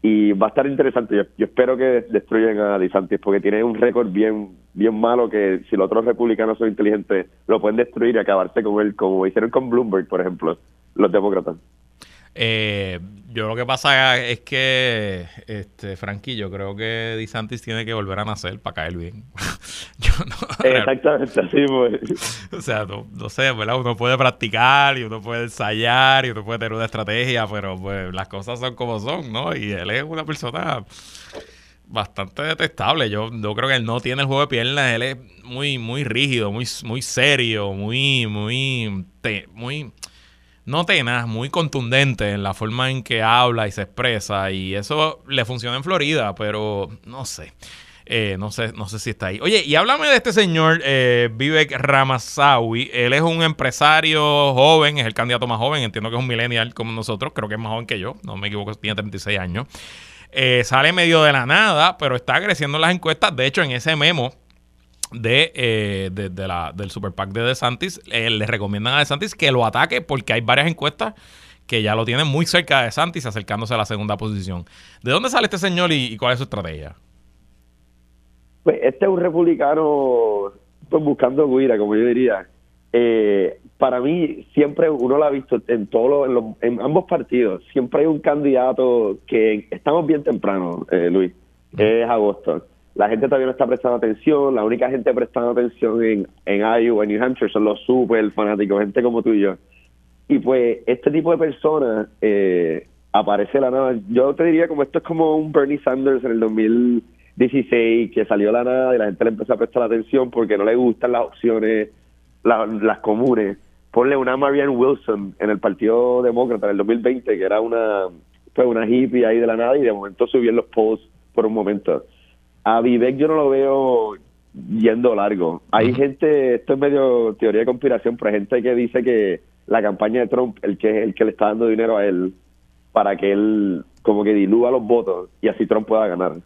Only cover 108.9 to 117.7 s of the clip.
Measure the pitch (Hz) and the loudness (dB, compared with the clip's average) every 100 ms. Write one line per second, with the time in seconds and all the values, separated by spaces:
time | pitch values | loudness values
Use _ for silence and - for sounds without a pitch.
108.9 | 123 104 90 117 107 113 110 117 127 117 | 2 0 0 -2 0 -2 0 0 0 0
109.9 | 113 110 135 127 120 110 104 104 120 123 | 0 0 0 0 0 0 2 2 4 2
110.9 | 110 123 120 - - 117 113 110 110 107 | 2 0 0 -2 -2 0 2 2 0 -2
111.9 | _ _ _ _ _ 113 113 110 110 107 | _ _ _ _ _ 2 2 2 0 0
112.9 | 104 107 110 131 117 101 101 - _ _ | 0 0 0 2 2 0 -4 -14 _ _
113.9 | 113 127 139 127 131 143 139 139 123 127 | 2 2 2 0 2 2 2 2 4 2
114.9 | 143 - 104 98 - 104 101 110 95 107 | 2 -2 -4 -6 -4 -2 0 -2 0 2
115.9 | 117 123 123 123 117 123 113 101 101 101 | 4 4 2 2 2 0 0 0 0 2
116.9 | 117 117 131 120 101 95 104 113 | 2 0 -2 -2 -2 2 0 0